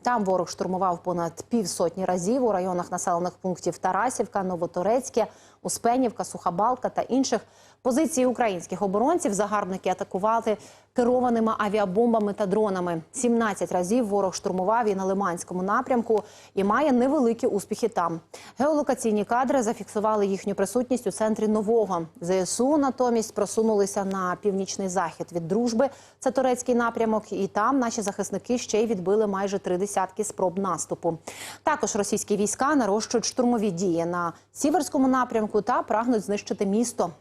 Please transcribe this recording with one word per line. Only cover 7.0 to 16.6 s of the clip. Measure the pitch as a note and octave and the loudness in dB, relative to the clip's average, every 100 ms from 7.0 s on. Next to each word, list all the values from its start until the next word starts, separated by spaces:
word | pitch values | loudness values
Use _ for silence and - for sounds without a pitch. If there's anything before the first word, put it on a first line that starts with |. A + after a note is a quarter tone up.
інших. | - B3+ C4 G#3+ - - - _ | 0 2 2 0 -4 -20 -20 _
Позиції | B3+ B3+ D#4+ C4 B3+ | 0 2 2 2 2
українських | A#3 A#3 F3+ - F3+ | 2 0 0 -6 -4
оборонців | G3+ G3+ C4+ F4 A#3+ | 0 2 2 2 0
загарбники | F#3+ G#3 G#3 F#3+ F#3 F#3+ | 0 0 0 -2 -2 -2
атакували | F#3 G3 F#3+ G#3+ A3+ A3 G#3 - - _ | -2 -2 -2 2 2 0 -2 -4 -20 _
керованими | - A#3+ B3+ B3 A3+ A3+ - | 0 2 4 2 2 2 0
авіабомбами | G#3+ G#3 G3+ F#3 A#3+ A3+ G#3 | 0 0 0 2 2 2 0
та | G3+ G3+ | -2 0
дронами. | G3+ G#3+ F#3+ F3 E3 D#3+ | 2 2 0 -2 -4 -6
Сімнадцять | - A#3+ A#3 A3+ F#3 F3+ | -2 0 2 0 -2 -2
разів | F3+ F3+ B3 G#3+ | -2 2 0 2
ворог | G3+ F#3+ | 0 0
штурмував | - G3 F3+ F#3 A3+ G#3+ | -2 -4 -2 0 2 2
і | F#3+ | 0
на | F#3+ | 0
Лиманському | G3 G3 E3+ - F3+ | 0 0 -4 -6 -4
напрямку, | F#3 A3+ C4 B3 A#3 G#3+ - - - | 0 0 2 0 2 0 0 -20 -8
і | - | -2